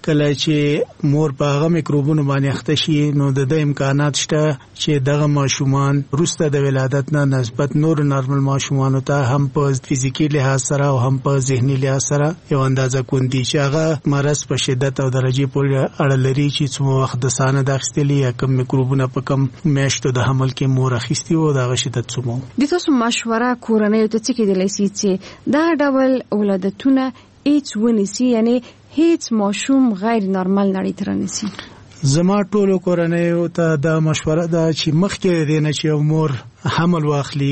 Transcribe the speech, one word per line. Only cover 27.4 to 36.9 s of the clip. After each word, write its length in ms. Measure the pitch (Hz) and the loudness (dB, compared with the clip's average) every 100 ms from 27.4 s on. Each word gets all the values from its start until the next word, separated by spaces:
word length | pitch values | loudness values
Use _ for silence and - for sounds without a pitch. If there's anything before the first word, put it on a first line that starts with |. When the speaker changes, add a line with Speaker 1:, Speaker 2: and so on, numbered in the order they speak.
Speaker 2:
هیڅ 320 | 285 294 - 214 | 0 0 0 -2
ونیسي، 560 | 233 220 196 - 254 | 0 2 0 0 2
یعنی 260 | 226 226 247 - - - | 2 2 0 -2 -20 -8
هیڅ 380 | - 330 339 - 220 | 0 2 2 0 0
ماشوم 480 | 202 202 - 269 254 185 | 0 -2 0 2 4 2
غیر 220 | 220 226 190 | 0 0 0
نارمل 340 | 190 185 196 196 | 0 0 2 2
نړۍ 180 | 190 196 185 | 0 -4 -4
ته 60 | 196 | -4
رانیسي؟ 400 | - 196 - 202 - - - - - 135 | -4 -4 -6 -8 -10 -18 -20 -20 -4 0
Speaker 1:
زما 260 | 147 180 202 190 | 2 2 2 0
ټولو 220 | 208 196 185 | 0 2 0
کورنیو 560 | 180 175 165 170 170 170 170 175 | 0 0 0 0 0 0 -2 0
ته 180 | 165 156 | 0 2
دا 100 | 160 160 | 0 2
مشوره 400 | 156 151 156 156 170 | 0 0 0 -2 0
ده 80 | 170 160 151 | 0 0 0
چې 80 | 160 151 | 0 0
مخکې 280 | 196 - 196 | 0 0 0
د 80 | 170 147 | 0 0
دې 100 | 156 | 0
نه 60 | 151 143 | 0 -2
چې 80 | |
یو 140 | 156 151 151 | -2 0 0
مور 200 | 160 156 127 - _ - | 0 0 -4 -10 _ -6
حمل 300 | - 170 | 0 0